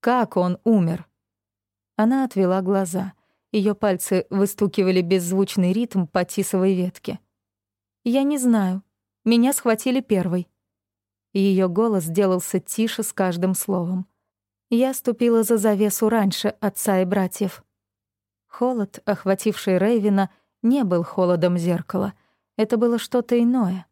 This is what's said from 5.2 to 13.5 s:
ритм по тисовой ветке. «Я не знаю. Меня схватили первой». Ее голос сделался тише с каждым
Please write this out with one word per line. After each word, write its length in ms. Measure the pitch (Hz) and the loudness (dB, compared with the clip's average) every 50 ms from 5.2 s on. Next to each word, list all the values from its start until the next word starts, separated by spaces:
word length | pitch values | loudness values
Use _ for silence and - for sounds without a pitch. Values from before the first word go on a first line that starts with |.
| 175 175 185 190 196 190 - - 185 180 185 | 0 0 0 0 0 0 0 0 0 2 2
ритм 340 | 220 240 233 - 196 180 | 0 -2 -2 -2 -2 -4
по 180 | 151 _ - 180 | -2 _ -4 -4
тисовой 500 | 180 - - 196 - - 190 180 196 196 | -2 -2 -4 -4 -2 0 0 2 2 2
ветке. 440 | 180 180 180 - - _ - - - _ _ _ _ _ _ _ _ _ _ _ _ _ _ _ _ _ | 0 -2 -4 -6 -8 _ -10 -10 -10 _ _ _ _ _ _ _ _ _ _ _ _ _ _ _ _ _
«Я 180 | 240 233 269 277 | 0 0 2 2
не 160 | 285 302 285 | 0 0 0
знаю. 440 | 247 247 233 220 196 185 185 190 - _ _ _ _ _ _ _ _ | 2 2 2 2 2 0 -2 -4 -8 _ _ _ _ _ _ _ _
Меня 280 | 220 226 233 233 262 277 | 2 2 4 4 2 2
схватили 480 | - - 247 220 220 - 269 247 269 | 0 0 0 0 0 0 0 0 0
первой». 480 | 254 _ 220 190 180 185 165 180 175 _ _ _ _ _ _ _ _ _ _ _ _ _ _ _ _ _ _ | 0 _ 0 0 0 0 -2 -2 -4 _ _ _ _ _ _ _ _ _ _ _ _ _ _ _ _ _ _
Ее 360 | 196 196 202 190 185 190 180 | 0 2 2 4 2 2 2
голос 360 | 170 185 226 233 214 190 160 | 2 0 0 2 0 -2 -2
сделался 560 | 160 165 180 202 190 185 185 175 - - 180 | -2 -2 0 2 2 0 0 -2 -4 -4 -6
тише 420 | - - - - 220 226 - - 220 | -6 -4 -4 -2 -2 -2 -2 -4 -8
с 100 | - - | -8 -4
каждым 420 | - 196 185 175 175 175 185 | -2 -2 -2 -2 -2 -2 -2